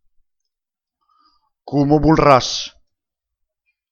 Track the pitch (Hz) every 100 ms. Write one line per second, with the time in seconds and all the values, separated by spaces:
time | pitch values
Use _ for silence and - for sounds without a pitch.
0 | _ _ _ _ _ _ _ _ _ _
1 | _ _ _ _ _ _ - 139 139 151
2 | 147 156 143 131 - - - - _ _
3 | _ _ _ _ _ _ _ _ _